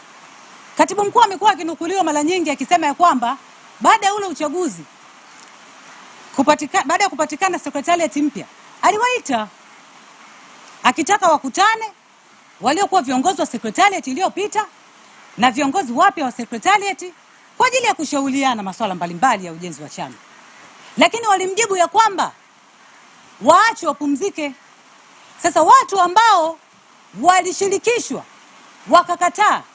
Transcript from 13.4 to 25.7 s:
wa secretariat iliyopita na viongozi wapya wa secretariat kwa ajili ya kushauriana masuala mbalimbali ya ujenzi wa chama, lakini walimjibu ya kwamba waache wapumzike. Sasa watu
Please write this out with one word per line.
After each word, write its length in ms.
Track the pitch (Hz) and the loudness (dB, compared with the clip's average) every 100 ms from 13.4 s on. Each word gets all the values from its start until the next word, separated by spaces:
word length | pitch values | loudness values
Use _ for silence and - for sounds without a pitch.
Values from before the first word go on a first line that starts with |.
wa 60 | 311 | -4
secretariat 600 | 233 220 202 392 370 262 | -4 -6 0 2 0 -6
iliyopita 580 | 262 370 - 403 415 403 - - - - - - - | -4 -4 -4 -6 -4 -6 -10 -20 -20 -20 -20 -14 0
na 140 | 247 | 0
viongozi 400 | 233 277 359 277 | 0 -2 -2 -2
wapya 320 | 240 381 392 262 | 2 2 2 -6
wa 60 | |
secretariat 760 | - 233 233 339 403 392 - 359 - _ _ _ - | -6 -10 -4 0 2 0 -8 -10 -16 _ _ _ -2
kwa 100 | 494 | 0
ajili 160 | 508 466 | 0 -2
ya 80 | |
kushauriana 680 | 381 302 294 277 269 269 226 | -2 -4 -2 -2 0 0 -2
masuala 320 | 196 180 220 180 | -6 -6 -6 -4
mbalimbali 500 | 175 175 262 214 180 | -6 -2 0 0 -4
ya 60 | |
ujenzi 300 | 165 175 151 | -12 -12 -14
wa 60 | 151 | -14
chama, 260 | - 143 - - - - - - - - - | -12 -14 -14 -20 -20 -20 -20 -20 -20 -10 0
lakini 300 | 330 453 453 | 0 0 0
walimjibu 500 | 381 381 381 453 381 | 0 0 -2 -2 0
ya 100 | 330 | 0
kwamba 440 | 403 453 359 202 - _ _ _ _ - - - - - - | 4 2 2 -4 -6 _ _ _ _ -20 -20 -20 -20 -20 -4
waache 460 | 233 349 453 440 330 | 4 4 4 0 -6
wapumzike. 680 | 277 294 285 392 320 294 254 _ _ _ - - - - - | -4 -4 -4 -4 -6 -10 -10 _ _ _ -20 -20 -20 -20 -4
Sasa 180 | 339 330 | 0 2
watu 400 | 330 | 6